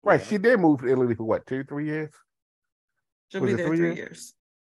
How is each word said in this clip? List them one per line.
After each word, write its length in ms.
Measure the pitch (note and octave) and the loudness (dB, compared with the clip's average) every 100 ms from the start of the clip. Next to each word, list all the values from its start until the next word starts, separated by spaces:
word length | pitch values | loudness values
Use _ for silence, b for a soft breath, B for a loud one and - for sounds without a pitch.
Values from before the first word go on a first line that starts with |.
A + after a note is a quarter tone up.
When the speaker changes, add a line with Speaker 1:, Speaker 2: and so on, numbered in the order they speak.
Speaker 1:
Right, 160 | G#3 F#3 | 2 2
Speaker 2:
Yeah. 60 | F#3 | 2
Speaker 1:
she 100 | G#3 | 0
did 220 | G#3+ B3 | 2 4
move 200 | E3+ C#3+ | 4 2
to 60 | B2+ | 2
Italy 280 | C3 B2 A2+ | 2 2 -2
for 80 | A2+ | -2
what, 200 | G2 - | -2 -2
two, 180 | C3 | -8
three 220 | C#3 D3 D3+ | -8 -8 -6
years? 280 | D3+ D#3 _ _ _ _ _ _ _ _ _ _ _ _ | -6 -8 _ _ _ _ _ _ _ _ _ _ _ _
Speaker 3:
She'll 120 | F#3+ | -4
Speaker 1:
Was 80 | F#3+ | -2
Speaker 3:
be 40 | |
Speaker 1:
it 40 | G3 | 0
Speaker 3:
there 100 | E3+ | -2
Speaker 1:
three 100 | E3 | 0
Speaker 3:
three 80 | E3+ E3+ | -2 -4
Speaker 1:
years? 20 | |
Speaker 3:
years. 360 | - - - _ _ _ _ | -12 -16 -20 _ _ _ _